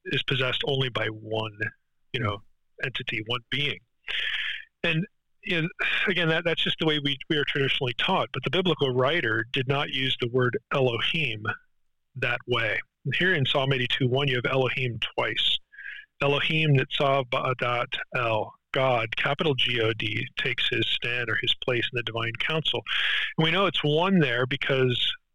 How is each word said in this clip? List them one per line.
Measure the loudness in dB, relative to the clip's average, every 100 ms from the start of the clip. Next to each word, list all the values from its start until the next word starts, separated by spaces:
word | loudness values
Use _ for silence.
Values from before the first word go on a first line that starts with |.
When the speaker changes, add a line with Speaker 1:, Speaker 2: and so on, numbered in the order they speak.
| -4
Speaker 1:
is | -4
possessed | -2 0 0 -2 0
only | 0 0
by | 0 -4
one, | -4 -4 -4 -4 -4 -8 -8 _ _ _
you | -4
know, | -4
Speaker 2:
Mm-hmm. | -4 -10 _ _ -8 -6
Speaker 1:
entity, | -6 -6 -6 -4
one | -6 -4
being. | -4 -2 -4 _ _ -8 -6 -4 -4 -6 -8 -12 _
And, | 0 0 -2 _ _ _
you | -4 0
know, | -2 -2 -2 0 0
again, | 2 4
that, | 2
that's | 2 0
just | 0 0
the | 0
way | 2
we, | 0 -2 0
we | 0
are | 0
traditionally | 0 0 0 -2 -2
taught. | 0 2 0
But | -4
the | -2
biblical | 0 2 2 2
writer | 2 2 2 0 -2 -2
did | -2 0
not | -2 -2
use | -2 -2 -2
the | 0
word | 2 2 0 -2
Elohim | 2 2 2 -2 0 -2 -4 -6 -6 _ _ _ _ _ -4
that | -2 -2 0
way. | 0 2 0 -6 _ -4
And | 0
here | 2
in | 2 2
Psalm | 2 2
eighty-two | 0 0 0 2
one, | 2 2
you | 0
have | 0
Elohim | 2 2 0 -4 -4 -6 -2
twice. | -2 0 0 0 _ -16 -14 -14 -14 -2
Elohim | 0 2 2 2 4 4
Nitzav | 2 0 2 2 2
Ba'adat | -2 -2 -2 -2 -2 -2 -6 -6 -2
El, | 0 0 -2 -10 _
God, | 0 2 2 0 -2
capital | -2 0 2 2
G | 2 2
O | 2
D, | 0 -2 -2 -6 -4
takes | -4 0 0
his | 0 -2
stand | -2 -2 -4 -2
or | -2
his | 0 -2
place | 0 0 -2
in | -4
the |
divine | -6 -4 -4 -4
council. | -2 -2 -2 -4 -2 -2 0 0 -2 0
And | 2
we |
know | 4 2
it's | 2
one | 2 2 4 4
there | 4 2 0
because | 0 0 2 2 2 -2 -4 _